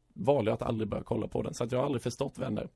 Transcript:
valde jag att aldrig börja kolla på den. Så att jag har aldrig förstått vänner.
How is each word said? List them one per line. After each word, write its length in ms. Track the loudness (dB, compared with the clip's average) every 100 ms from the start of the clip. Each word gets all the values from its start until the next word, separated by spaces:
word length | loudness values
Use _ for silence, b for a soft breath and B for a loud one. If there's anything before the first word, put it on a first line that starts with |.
| _
valde 380 | 0 4 4 4
jag 40 |
att 80 | 2
aldrig 260 | 0 0 0
börja 160 | -4
kolla 240 | -2 -2 0
på 140 | -2
den. 120 | -2
Så 100 | -2
att 80 | 0
jag 60 | 2
har 80 | 0
aldrig 160 | 0
förstått 360 | -2 -2 -4 -2
vänner. 300 | -4 -2 -4